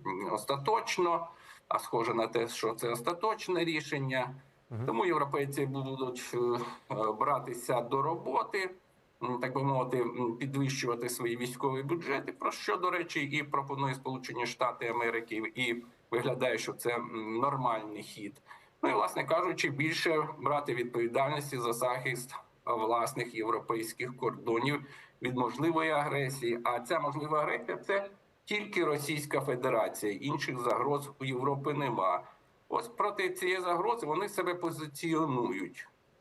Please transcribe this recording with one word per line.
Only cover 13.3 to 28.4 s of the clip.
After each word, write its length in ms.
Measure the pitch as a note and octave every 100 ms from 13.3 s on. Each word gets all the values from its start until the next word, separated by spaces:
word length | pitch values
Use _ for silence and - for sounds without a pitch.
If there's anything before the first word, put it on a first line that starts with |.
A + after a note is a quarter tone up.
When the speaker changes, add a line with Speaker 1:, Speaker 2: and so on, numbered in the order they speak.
| D3
Speaker 1:
пропонує 500 | C#3 C#3 C#3 C3+ C3+ C3
Сполучені 500 | C3+ B2+ B2+ A#2+ A#2
Штати 420 | - B2+ A#2 A#2+
Америки, 640 | A#2 A#2 A2+ A#2 G#2+ A2 C3
і 280 | B2 A#2 - - -
виглядає, 460 | A#2 C3 A#2+ B2+ A2
що 160 | -
це, 220 | - A#2+ A#2+
м, 420 | A2+ A2+ G#2+ A2+
нормальний 640 | C#3 C#3 B2 A2 G#2+ G#2
хід. 380 | G#2 - G#2 - - - - -
Ну 80 | -
і, 40 |
власне 300 | - - -
кажучи, 460 | C3 E3 F3+ D#3+ D#3+
більше 580 | C#3 D#3 - F3 D#3 D3+ -
брати 380 | C#3 D3 C#3+ A#2+
відповідальності 840 | A#2+ A#2+ A#2 C3 C#3 D3 C#3 C3
за 160 | A#2+
захист 640 | A2+ B2+ C3 C3+ A#2 - - - _ -
власних 720 | A#2 A2 A#2 A#2 B2+ A#2+ A2+
європейських 800 | A2 A2 - A2+ A2+ - A#2+ -
кордонів 680 | A2+ - A#2+ A#2 C3 C#3+ - - - -
від 160 | B2+ B2+
можливої 540 | A#2+ A#2 E3 D#3+ D#3+
агресії. 680 | D3 C#3+ C#3 C3+ C3+ A#2 A#2
А 160 | A#2+ A#2+
ця 200 | A#2+ E3
можлива 400 | D3 C#3+ D3+ D3+
агресія — 380 | D#3 - - - -
це 220 | G3+ G3+ - _ _